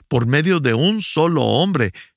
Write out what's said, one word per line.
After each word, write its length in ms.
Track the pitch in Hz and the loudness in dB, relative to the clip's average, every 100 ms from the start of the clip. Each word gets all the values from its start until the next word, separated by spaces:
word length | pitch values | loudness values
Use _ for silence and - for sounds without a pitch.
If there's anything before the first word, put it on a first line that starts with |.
| _ | _
por 180 | 127 117 | -2 0
medio 340 | 143 160 175 | 0 0 0
de 140 | 127 | 0
un 300 | 113 170 220 | 0 0 0
solo 400 | - - 170 160 | -2 0 0 0
hombre, 480 | 113 117 190 170 104 - - | 0 0 0 0 -2 -4 -18